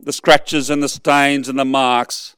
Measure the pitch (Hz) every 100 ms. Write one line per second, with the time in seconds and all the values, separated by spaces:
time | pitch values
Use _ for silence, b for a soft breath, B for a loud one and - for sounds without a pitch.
0 | 143 - - 147 - 156 131 143 139 -
1 | - 143 143 139 127 135 131 135 127 120
2 | 120 - -